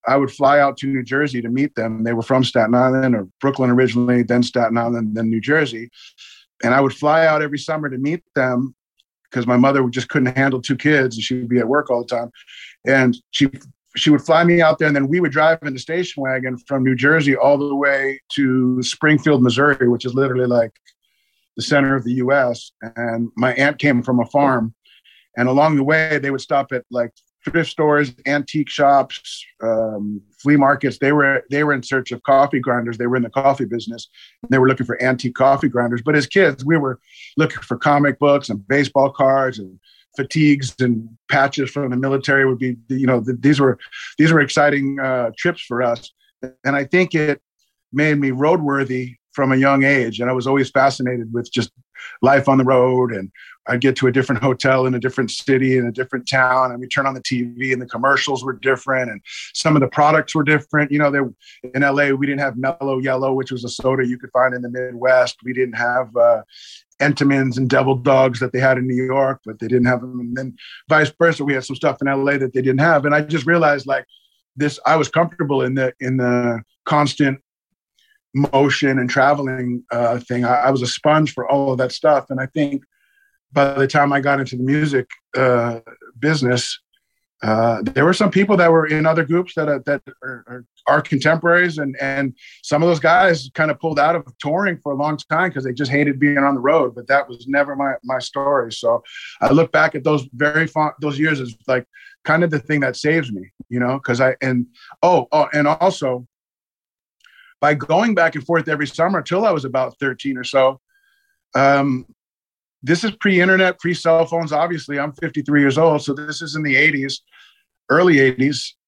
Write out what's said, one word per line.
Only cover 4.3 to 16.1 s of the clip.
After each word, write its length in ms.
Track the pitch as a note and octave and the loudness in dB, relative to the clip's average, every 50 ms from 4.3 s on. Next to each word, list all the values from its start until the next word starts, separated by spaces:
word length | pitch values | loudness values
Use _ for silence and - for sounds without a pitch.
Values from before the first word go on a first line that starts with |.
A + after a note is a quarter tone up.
| A#2+ B2 | 2 0
Staten 360 | A#2+ A#2+ - B2+ A#2 A2 A2+ A#2+ | 0 0 0 -2 -2 0 0 -2
Island, 380 | A#2 A#2 A#2+ A#2 A2 G#2+ G#2+ | -2 -2 -2 -4 -4 -4 -4
then 120 | A2+ A2+ A2 | -4 -2 -2
New 120 | A2+ A2+ | -2 -2
Jersey. 500 | G#2+ C3 D3+ D#3+ D3+ B2+ A#2 A2 A#2 A#2+ _ - - - _ _ - - - _ _ _ _ _ | -2 0 0 0 0 -2 -6 -12 -14 -16 _ -20 -20 -20 _ _ -20 -20 -20 _ _ _ _ _
And 100 | - A#2 | -2 0
I 80 | B2 C3+ | 2 2
would 140 | C#3 C3+ C#3 | 2 0 -2
fly 320 | - D3 D3 D3+ E3 E3 | -2 0 2 2 4 4
out 160 | D#3+ D#3 D3+ | 4 2 2
every 160 | D3+ D3 C#3+ C#3 | -2 -4 -6 -8
summer 320 | - - D#3 D#3 D3+ C#3 | -6 -6 -6 -6 -6 -8
to 80 | C3 B2+ | -6 -4
meet 240 | C3+ C#3+ E3+ F3 _ _ _ | -4 -4 -4 -6 _ _ _
them 400 | D3 B2+ B2+ B2 B2 C3+ C3 - _ _ _ _ _ _ _ _ _ _ _ | -2 0 0 0 -2 -4 -4 -10 _ _ _ _ _ _ _ _ _ _ _
'cause 160 | - B2+ A#2+ | -6 -4 -2
my 100 | A#2 B2 | 2 4
mother 320 | B2 C3 C#3 C#3 C#3 C3 A#2+ | 4 4 4 4 2 0 0
just 200 | A#2+ C3 B2 - | -2 -4 -8 -2
couldn't 280 | - C#3+ B2+ B2 B2+ | -2 0 0 0 0
handle 240 | C3+ C3+ C#3 B2+ C3 | 0 0 0 0 -4
two 140 | B2 - C#3 | -4 -4 -6
kids 420 | B2 - D3+ D3+ C#3+ C3 C3 A2+ | -2 0 2 2 2 2 0 -2
and 60 | A2+ | -6
she 140 | G#2+ - B2+ | -6 -6 -6
would 120 | B2+ B2 A#2 | -6 -2 0
be 120 | B2 B2 | 0 0
at 80 | A2+ A2+ | 0 2
work 200 | C3+ D3 C#3+ - | 0 -2 0 0
all 140 | B2 A#2+ | -2 -4
the 140 | B2 - B2 | -2 -4 -6
time. 160 | A#2 A#2+ A#2 _ - - - - - - - - _ _ | -6 -6 -8 _ -20 -20 -20 -20 -20 -20 -20 -20 _ _
And 320 | B2+ C3+ C3+ B2+ B2 A#2 - _ _ | 2 2 4 4 2 0 -2 _ _
she, 180 | - - C#3 C3+ - - - - _ _ _ _ _ | 0 0 0 0 0 -8 -20 -20 _ _ _ _ _
she 140 | - - D#3+ | -2 2 4
would 120 | D3 C#3+ | 4 2
fly 200 | - - D#3+ D#3+ | 4 2 4 4
me 180 | E3+ F3 F3 E3+ | 6 4 4 6
out 200 | E3 D#3 D#3 - | 4 4 2 2
there, 80 | D#3+ D3+ | 0 0
and 80 | C#3+ | 2
then 100 | C#3+ C#3 | 0 0
we 140 | C3+ D#3 F3+ | 0 0 0
would 100 | F3+ D3 | 0 0
drive 280 | C3 D#3 D#3 D#3+ E3 D#3+ | 0 2 2 2 2 0
in 100 | D3 D3 | -4 -10
the 60 | C3 B2+ | -10 -10
station 420 | - - D#3+ F3+ F3+ F3 | -8 -6 -6 -6 -6 -6